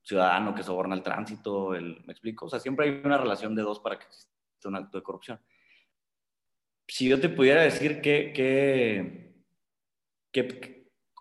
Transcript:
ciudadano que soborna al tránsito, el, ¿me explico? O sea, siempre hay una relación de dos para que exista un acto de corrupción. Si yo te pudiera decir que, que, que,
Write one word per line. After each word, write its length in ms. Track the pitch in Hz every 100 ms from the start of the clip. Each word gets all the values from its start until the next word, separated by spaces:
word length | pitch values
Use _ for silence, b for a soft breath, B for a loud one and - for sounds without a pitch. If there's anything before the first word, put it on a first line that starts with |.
ciudadano 540 | - 95 92 92 107 98
que 80 |
soborna 320 | 92 90 92 95
al 80 |
tránsito, 720 | - - 107 107 107 101 95 90
el, 260 | 85 80 -
¿me 80 |
explico? 320 | 87 113 113 -
O 40 |
sea, 120 | 120
siempre 240 | 131 135 147
hay 160 | 139
una 140 | 143 143
relación 360 | 123 98 110
de 80 | 110
dos 200 | 104 104
para 180 | 110 98
que 60 | -
exista 240 | - _ _ _ _ 101
un 80 | 98
acto 200 | 98 95
de 60 |
corrupción. 360 | 95 95 - 110 b b b b b _ _ _ _ _ _ _ _ _ -
Si 220 | - 127
yo 100 | 135
te 80 | 170
pudiera 340 | - 131 151
decir 400 | 156 - 147 151
que, 300 | 147 147 147
que, 1000 | - 131 135 139 135 113 101 87 - - _ _ _ _ _ _ _ _ _ _
que, 560 | 131 104 - - - _ _ _ -